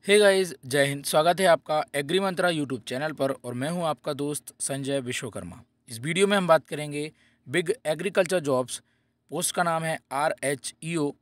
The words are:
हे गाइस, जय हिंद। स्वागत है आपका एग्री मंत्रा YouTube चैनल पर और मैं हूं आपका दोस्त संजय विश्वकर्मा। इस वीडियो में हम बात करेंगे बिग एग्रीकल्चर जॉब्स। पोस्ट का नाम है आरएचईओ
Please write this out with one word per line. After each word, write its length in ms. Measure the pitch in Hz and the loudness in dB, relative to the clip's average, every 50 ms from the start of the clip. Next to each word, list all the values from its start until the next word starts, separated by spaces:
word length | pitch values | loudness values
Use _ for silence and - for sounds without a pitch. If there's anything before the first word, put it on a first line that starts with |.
| _ | _
हे 120 | 196 202 208 | 6 6 8
गाइस, 360 | 208 202 196 190 190 170 - - - | 8 6 6 4 2 -2 -6 -12 -8
जय 200 | 131 131 143 139 | -2 2 2 2
हिंद। 200 | 139 143 143 139 | 2 0 -4 -6
स्वागत 340 | - - 156 156 170 180 165 | 0 2 4 4 4 2 4
है 60 | 190 | 4
आपका 400 | 180 165 135 _ - 156 156 - - - | 4 4 4 _ -2 -2 -2 -2 -2 -4
एग्री 240 | 139 147 139 170 190 | -4 -2 0 0 0
मंत्रा 300 | 196 190 180 156 175 180 | 0 0 -2 0 0 0
YouTube 340 | 170 156 147 123 131 113 - | 0 0 -2 -4 -6 -8 -6
चैनल 280 | - 123 127 147 156 | -8 -6 -4 -4 -6
पर 200 | 147 - 135 135 | -2 -2 -2 -2
और 220 | 135 - - 123 120 | -2 -4 -8 -10 -6
मैं 160 | 123 131 156 | -4 -4 -4
हूं 180 | 175 180 170 | -4 -2 -2
आपका 260 | 156 147 _ _ 165 147 | -2 -4 _ _ -6 -4
दोस्त 400 | 131 143 147 147 139 _ - _ _ | -4 -4 -4 -4 -6 _ -12 _ _
संजय 400 | - - 139 139 139 135 139 139 | -6 -6 -6 -4 -4 -2 -2 -2
विश्वकर्मा। 640 | 127 120 123 - - 117 - 101 92 85 87 - - _ _ _ _ - | -2 -4 -6 -6 -6 -8 -10 -10 -12 -12 -14 -16 -20 _ _ _ _ -14
इस 100 | 117 113 | -12 -8
वीडियो 280 | 120 156 170 185 202 | -6 -2 2 2 4
में 100 | 196 202 | 4 4
हम 100 | 202 180 | 2 6
बात 200 | 170 160 160 - | 6 4 4 4
करेंगे 440 | - 165 147 151 147 143 147 147 156 _ _ _ _ _ _ _ - | -2 -8 -6 -6 -6 -6 -6 -6 -8 _ _ _ _ _ _ _ -4
बिग 240 | 120 175 180 160 - - _ | -2 -2 0 -2 -4 -4 _
एग्रीकल्चर 540 | 151 160 151 175 202 175 202 185 - 190 180 | -4 -4 -2 -4 -2 0 0 0 2 0 -2
जॉब्स। 420 | 147 143 131 127 127 120 - - _ _ _ _ _ _ _ _ _ _ | 0 0 0 0 -2 -4 -8 -14 _ _ _ _ _ _ _ _ _ _
पोस्ट 260 | 135 160 175 - - | -6 -4 -4 -2 -2
का 80 | 196 175 | 0 0
नाम 200 | 170 165 160 160 | 0 0 -2 -2
है 160 | 160 160 - _ _ | -4 -6 -6 _ _
आरएचईओ 1000 | 135 139 147 156 - _ - 135 147 135 - - - _ - 160 170 165 147 143 135 _ | -4 0 0 0 -2 _ -2 -2 -2 -2 -6 -14 -14 _ -10 -6 -2 -2 -2 -2 -4 _